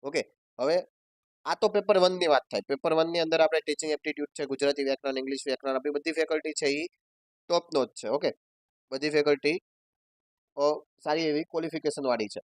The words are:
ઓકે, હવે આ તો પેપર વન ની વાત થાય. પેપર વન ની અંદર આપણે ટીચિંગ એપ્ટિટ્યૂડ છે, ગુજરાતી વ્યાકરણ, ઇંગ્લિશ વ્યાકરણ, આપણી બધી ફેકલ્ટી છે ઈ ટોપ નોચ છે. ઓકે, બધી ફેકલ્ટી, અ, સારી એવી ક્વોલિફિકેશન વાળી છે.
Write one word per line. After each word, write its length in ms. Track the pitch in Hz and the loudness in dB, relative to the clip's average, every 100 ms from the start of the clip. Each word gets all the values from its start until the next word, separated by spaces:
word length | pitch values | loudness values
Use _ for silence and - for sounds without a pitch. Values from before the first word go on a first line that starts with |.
ઓકે, 220 | 135 143 - _ _ - | -4 -4 -6 _ _ -4
હવે 220 | 131 175 - _ _ _ _ _ | 0 0 -2 _ _ _ _ _
આ 100 | - | -6
તો 140 | 170 214 | 0 2
પેપર 300 | 196 196 196 | 2 4 6
વન 140 | 180 | 6
ની 140 | 185 175 | 4 4
વાત 160 | 139 - | 2 2
થાય. 80 | 107 | -6
પેપર 340 | - 139 170 | -4 -4 0
વન 160 | 160 165 | 2 2
ની 80 | 170 | 0
અંદર 220 | 160 160 | 0 4
આપણે 200 | 160 160 | 4 2
ટીચિંગ 320 | 156 147 156 | -2 -4 -2
એપ્ટિટ્યૂડ 360 | 151 156 147 147 - | -4 -4 -6 -8 -6
છે, 40 | |
ગુજરાતી 400 | 139 135 139 143 | -6 -2 0 0
વ્યાકરણ, 340 | 135 135 139 131 | -2 -2 -4 -6
ઇંગ્લિશ 220 | 135 139 143 | -6 -6 -4
વ્યાકરણ, 300 | 127 135 131 | -4 -2 -4
આપણી 140 | 139 | -4
બધી 220 | 147 160 | -6 -4
ફેકલ્ટી 400 | 156 156 156 156 | -2 -2 -2 -4
છે 140 | 147 147 | -4 -2
ઈ 200 | 143 170 _ _ _ _ _ _ | -2 -6 _ _ _ _ _ _
ટોપ 140 | 170 170 | -2 0
નોચ 140 | 147 120 | 0 0
છે. 200 | - - | -4 -4
ઓકે, 240 | 139 156 - _ _ _ _ _ | -2 -2 -4 _ _ _ _ _
બધી 200 | 135 151 | -6 0
ફેકલ્ટી, 480 | 151 147 143 147 175 _ _ _ _ _ _ _ _ _ - | 2 2 2 0 -2 _ _ _ _ _ _ _ _ _ 0
અ, 40 | 147 151 - _ | 0 0 -6 _
સારી 180 | - 156 | -2 0
એવી 200 | 160 147 | 0 -2
ક્વોલિફિકેશન 640 | 165 165 160 156 151 147 135 | -2 -4 -4 -4 -4 -2 0
વાળી 200 | 117 104 | 0 -2
છે. 140 | 104 - | -10 -16